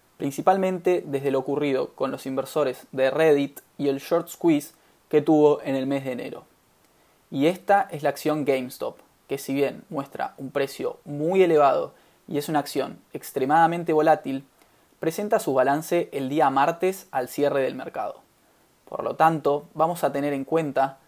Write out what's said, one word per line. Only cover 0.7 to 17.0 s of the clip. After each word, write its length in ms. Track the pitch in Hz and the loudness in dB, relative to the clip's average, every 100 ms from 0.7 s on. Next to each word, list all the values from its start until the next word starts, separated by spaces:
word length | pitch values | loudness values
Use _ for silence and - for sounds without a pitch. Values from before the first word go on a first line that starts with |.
| 185 180 180 156 | -2 0 0 -2
desde 240 | 139 139 | -4 0
lo 80 | 151 | -2
ocurrido 560 | - 143 147 131 143 | -2 -2 0 -2 -4
con 160 | - 135 | -4 -6
los 160 | 131 139 | -6 -6
inversores 600 | 131 131 156 139 123 - | -6 -4 -2 -2 -4 -10
de 180 | 131 131 | -2 0
Reddit 500 | 143 160 143 139 - _ - | 2 4 4 2 -6 _ -4
y 100 | 143 | -2
el 100 | 139 | -2
short 300 | - 170 170 | 0 -2 -2
squeeze 460 | - 170 147 143 _ _ _ _ | 0 2 2 0 _ _ _ _
que 140 | 151 | 2
tuvo 400 | 147 156 151 147 | 4 6 6 4
en 120 | 143 | -2
el 120 | 135 131 | -4 -2
mes 180 | 139 | -4
de 80 | 135 | -4
enero. 320 | 123 - - - _ _ _ _ _ _ _ _ | -8 -10 -12 -18 _ _ _ _ _ _ _ _
Y 160 | 139 147 | 0 0
esta 420 | 185 - 202 190 | 0 2 2 2
es 120 | 151 | -2
la 80 | 143 | -4
acción 340 | 139 156 151 | -2 -2 -2
GameStop, 540 | 139 135 127 - 123 - _ _ _ | 0 0 -2 -8 -10 -10 _ _ _
que 120 | 139 | -10
si 160 | - | -4
bien 300 | 139 135 127 - | -2 -2 -4 -10
muestra 460 | 151 135 - 131 - | -10 -8 -8 -8 -8
un 140 | 135 | -8
precio 480 | 143 139 - 131 - | -4 -4 -4 -8 -8
muy 380 | - 147 156 190 | -12 -6 0 4
elevado 520 | 180 156 139 131 139 - _ _ - | 4 6 4 2 -2 -10 _ _ -8
y 100 | 143 | -6
es 100 | 147 | -2
una 120 | 151 | -4
acción 380 | 143 143 131 - _ | -2 -6 -6 -10 _
extremadamente 800 | - - - 131 156 165 170 170 | -16 -10 -4 2 4 4 2 0
volátil, 520 | 156 160 151 - 135 - _ _ _ _ _ | 2 4 2 0 -8 -10 _ _ _ _ _
presenta 380 | 160 160 208 220 | -4 -4 -2 0
su 160 | 214 | 2
balance 540 | 135 131 147 160 175 - | 2 2 2 0 -2 -2
el 160 | 143 131 | -6 -4
día 220 | 147 147 | 2 2
martes 560 | 135 147 170 185 190 | 4 0 0 -2 -4